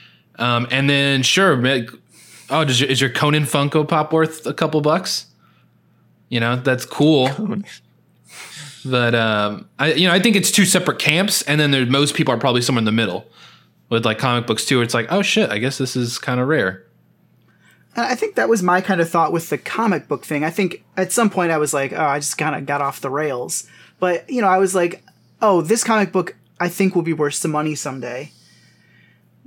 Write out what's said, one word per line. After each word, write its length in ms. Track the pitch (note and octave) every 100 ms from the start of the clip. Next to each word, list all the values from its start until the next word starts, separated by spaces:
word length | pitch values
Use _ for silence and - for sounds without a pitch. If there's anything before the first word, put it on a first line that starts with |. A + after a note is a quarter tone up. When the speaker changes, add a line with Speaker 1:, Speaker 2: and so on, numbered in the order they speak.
| - _ _ -
Speaker 1:
Um, 260 | A#2+ A#2+ B2
and 180 | C3 C#3
then, 320 | C#3 C#3 C3+
sure, 320 | B2 F#3 F#3+ C3
ma-, 260 | B2 C3+ A2 - _ - - - -
oh, 140 | D3+
does 160 | C#3+ B2
your, 80 | C3+
is 100 | B2+
your 80 | C3
Conan 320 | - D3 D3+
Funko 440 | C#3+ D3+ C#3+ D#3 D3+
Pop 240 | D#3+ D3+
worth 340 | D#3+ D#3 - -
a 60 |
couple 280 | - D#3 D#3
bucks? 460 | D3 F3 - - - _ _ _ _ _ _ _ _ _ -
You 100 | A#2+
know, 160 | A#2 B2+
that's 300 | C3 B2 -
cool. 440 | - D3 D3 C3
Speaker 2:
Conan. 360 | C#3+ G#3+ G#2+ - - _ _ _ _ _ - - - - - C3
Speaker 1:
But, 280 | B2 A#2+
um, 560 | A#2 A2+ G#2+ G#2 G#2 - -
I, 160 | D3+
you 140 | D3+ F3+
know, 60 |
I 60 | F#3
think 160 | A#3 G3
it's 160 | F#3
two 140 | - F#3+
separate 340 | F#3 D#3+ -
camps, 420 | D#3 D#3+ G#3 -
and 160 | - D3+
then 120 | D3
there, 140 | C3+ B2
most 300 | C#3 D3 -
people 180 | C3
are 40 | A#2
probably 240 | C3+ B2
somewhere 180 | A#2+ A#2+
in 60 | A2
the 60 |
middle 340 | A2 A2 F#2 - - - - _ _ -
with, 160 | A#2 A2
like, 120 | G#2+
comic 300 | C3 A#2+ A#2
books 180 | G#2+ -
too, 120 | B2+
where 60 |
it's 100 | A#2
like, 140 | A#2 A2+
"Oh 100 | G3
shit, 280 | G3+ A3 G3+
I 60 | G#2
guess 180 | B2+ C3+
this 180 | C3 C3
is 220 | A#2+ -
kinda 260 | - B2
rare." 400 | C3 D#3 F#2+ - _ _ _ _ _ _ _ _ _ _ _ -
Speaker 3:
And 100 | A#3+
I 80 | B3
think 200 | A4 -
that 140 | A3+
was 140 | A3+
my 180 | F3+ F#3
kind 180 | F#3+ F3+
of 80 | E3
thought 220 | E3+ D#3
with 180 | E3 -
the 80 | D3
comic 500 | - - A3+ E3+ -
book 180 | C#3+ -
thing. 180 | D3
I 60 | D#3+
think 340 | E3 F#3 - _ -
at 140 | F#3
some 180 | - G#3+
point 220 | F#3+ E3+
I 60 | D#3
was 140 | D3+
like, 200 | C#3+ C3+
"Oh, 100 | D#3+
I 160 | D3 D3
just 180 | C#3+ -
kinda 220 | D3+ D3
got 200 | C#3 C#3+
off 180 | C#3 -
the 80 | C#3
rails." 580 | C#3 D3+ B2 B2 - - - - -
But, 300 | F3+ E3+ -
you 120 | B3+
know, 60 | G3
I 80 | F#3
was 180 | F#3+ F#3
like, 280 | F3 - - _ _ -
"Oh, 200 | - F3+
this 220 | D#3 A3+
comic 280 | - A3 G3
book 240 | F#3+ E3+ - _ -
I 80 | F3
think 260 | F3 F#3+ F3+
will 80 |
be 100 | D#3+
worth 220 | D3+ C#3+ -
some 160 | D#3+
money 240 | D3+ D#3 D3
someday." 560 | C#3+ C3 B2 B2 D3+ _ _ _ _ _ _ _ _ _ _ _